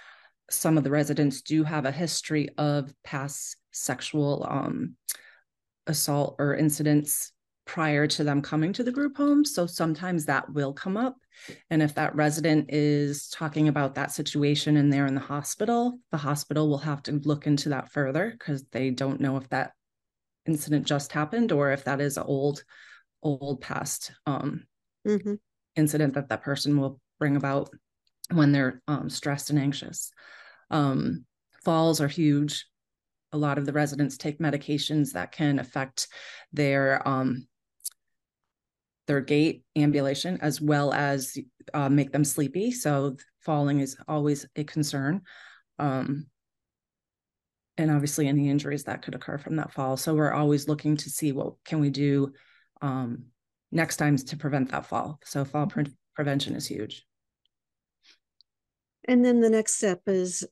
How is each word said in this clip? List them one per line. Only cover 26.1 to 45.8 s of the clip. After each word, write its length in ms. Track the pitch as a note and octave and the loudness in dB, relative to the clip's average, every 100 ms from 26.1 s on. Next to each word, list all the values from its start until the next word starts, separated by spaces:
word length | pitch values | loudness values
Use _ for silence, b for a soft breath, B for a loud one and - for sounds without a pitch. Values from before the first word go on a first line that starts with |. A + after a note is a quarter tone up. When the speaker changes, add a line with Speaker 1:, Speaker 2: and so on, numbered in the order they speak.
Speaker 1:
that 140 | C3+ B2 | 0 -4
that 140 | G#2+ | -4
person 360 | - C#3 D3 D3 | -4 -2 2 2
will 220 | C3+ C3+ _ - | 2 -4 _ -2
bring 180 | D3+ C#3+ | 0 2
about 340 | C#3 C#3 - - _ _ _ _ - | 0 -2 -4 -12 _ _ _ _ -2
when 220 | E3+ D3 | 4 6
they're, 300 | C#3+ C3 - - | 6 2 -2 -4
um, 200 | C#3+ D3 | -4 -4
stressed 420 | - D3 C#3+ - | -6 -4 -4 0
and 80 | D3 | 0
anxious. 520 | C#3 C#3 - - - B B B B B B | 0 -2 -6 -12 -12 B B B B B B
Um, 560 | - C#3+ C3+ - D#3+ - _ _ _ | 0 2 0 -2 -4 -8 _ _ _
falls 360 | - E3 E3 D#3 | 0 2 4 2
are 80 | D3 | 0
huge. 580 | D#3+ D3+ C#3+ D3 - - _ _ _ _ _ _ | 2 2 4 0 -4 -12 _ _ _ _ _ _
A 80 | D3+ | -2
lot 180 | D3 C#3 | 0 0
of 100 | C#3 | 0
the 60 | |
residents 440 | D3 D3 C#3 C#3 - | 0 0 0 -2 -2
take 220 | D#3 D3 | -8 -2
medications 720 | D#3 C#3+ - C#3+ - D#3 C#3 | -2 -2 -2 -4 0 0 0
that 200 | F2+ F2 | -2 -8
can 260 | - D3 C#3 | -2 0 0
affect 500 | C3 C#3+ C3+ - - B B B B | -2 -6 -6 -6 -8 B B B B
their, 540 | D3 C#3+ C#3 C3+ C3+ C#3 | -2 2 2 2 2 0
um, 380 | C3 C3 B2 - _ _ _ - _ _ _ _ _ _ _ _ _ _ _ - | 0 0 -2 -8 _ _ _ -14 _ _ _ _ _ _ _ _ _ _ _ -2
their 140 | C#3+ | -2
gait, 440 | C3 D3 D#3+ - _ | 2 4 4 0 _
ambulation, 640 | D#3 D3 D3 C#3 C#3 F3 F#3 | 2 4 4 2 0 -2 -2
as 200 | D3+ D3 | -2 0
well 320 | D3+ D3 C#3+ | 2 2 2
as, 440 | C#3+ C#3+ C#3 C3 C3+ - _ - | 2 0 0 -4 -8 -12 _ -8
uh, 140 | D3+ C3+ | -2 2
make 240 | C#3+ C3+ | 4 4
them 120 | C#3+ | 2
sleepy. 460 | D3 - C#3 F3+ A#3 | 0 2 -2 -2 -2
So 460 | B3 D3+ C#3+ C#3 C#3+ - _ | -2 0 0 0 -4 -14 _
falling 400 | - D3 C#3+ C#3+ | -2 0 2 2
is 160 | C3+ - - | 0 -6 -4
always 400 | D3+ D3 C#3+ - | 0 0 0 -4
a 100 | - | -8
concern. 580 | D3+ D#3+ D3 C#3+ C3+ F#3+ B B B B B | -6 -2 -2 -2 -2 -2 B B B B B
Um, 480 | - | -4